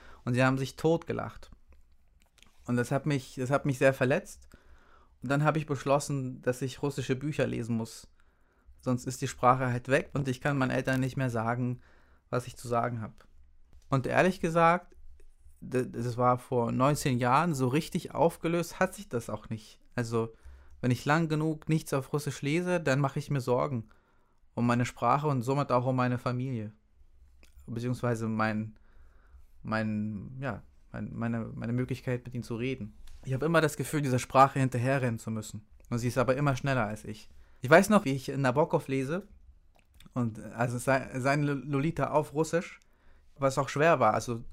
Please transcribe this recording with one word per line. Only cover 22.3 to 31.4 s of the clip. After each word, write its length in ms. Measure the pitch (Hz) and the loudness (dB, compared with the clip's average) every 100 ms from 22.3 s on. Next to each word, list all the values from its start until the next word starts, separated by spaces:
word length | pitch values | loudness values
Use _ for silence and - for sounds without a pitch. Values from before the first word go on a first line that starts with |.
| - | -4
lese, 400 | 143 160 180 180 | -2 0 2 0
dann 200 | 160 131 | 2 2
mache 180 | 139 147 | 2 -2
ich 120 | - | -4
mir 100 | 143 | -2
Sorgen 480 | 127 123 147 127 - - _ _ _ _ _ | 0 0 0 -2 -6 -14 _ _ _ _ _
um 120 | - 120 | -2 2
meine 200 | 120 123 | 2 0
Sprache 400 | - 120 139 151 | 0 2 2 2
und 160 | 131 | -2
somit 300 | 120 139 139 | 0 0 2
auch 140 | 123 123 | 2 2
um 100 | 127 | 0
meine 220 | 123 123 | 0 0
Familie. 540 | 127 123 135 120 107 104 _ _ - - - - - - - | -2 -4 -4 -6 -8 -12 _ _ -20 -20 -20 -20 -20 -20 -10
Beziehungsweise 640 | 117 123 123 123 113 113 | -6 -4 -2 0 0 -2
mein, 500 | 110 110 107 110 - - - - - - - - - | 0 0 0 -4 -8 -20 -20 -20 -20 -20 -20 -20 -14
mein, 720 | - 110 110 107 107 104 - 131 | -4 -2 0 -2 -4 -6 -10 -8
ja, 240 | 135 101 - - - | -8 -8 -12 -20 -14
mein, 180 | 120 110 | -10 -8
meine, 260 | 113 117 117 | -6 -4 -4